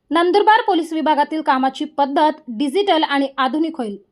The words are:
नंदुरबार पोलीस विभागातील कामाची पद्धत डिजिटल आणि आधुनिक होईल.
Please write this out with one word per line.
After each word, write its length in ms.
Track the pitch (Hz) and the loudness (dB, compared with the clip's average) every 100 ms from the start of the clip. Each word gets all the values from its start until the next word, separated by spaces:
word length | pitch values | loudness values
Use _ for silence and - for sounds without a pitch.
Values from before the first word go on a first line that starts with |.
| _ | _
नंदुरबार 500 | 302 349 403 403 440 | 0 2 2 4 2
पोलीस 300 | 466 339 320 | 2 -2 -2
विभागातील 480 | 320 294 285 294 311 | -2 0 0 0 -2
कामाची 440 | 302 262 262 262 294 - | 0 0 0 -4 -6 -2
पद्धत 420 | 285 285 302 311 - | -2 2 2 0 -8
डिजिटल 560 | 220 285 320 403 320 | -4 -2 0 2 2
आणि 240 | 302 285 269 277 | 2 0 -2 -2
आधुनिक 400 | 262 302 320 320 | -2 0 -4 -4
होईल. 180 | 220 202 - | -8 -10 -16